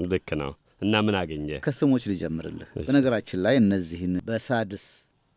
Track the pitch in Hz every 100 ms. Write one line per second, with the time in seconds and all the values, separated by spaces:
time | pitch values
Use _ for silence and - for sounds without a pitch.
0 | 90 92 - 78 69 67 _ _ 101 107
1 | 107 98 85 78 76 71 151 - 147 131
2 | 104 92 82 80 80 80 - - 78 139
3 | 131 113 - 92 95 135 104 98 85 85
4 | 90 90 95 113 - 120 104 98 - -
5 | _ _ _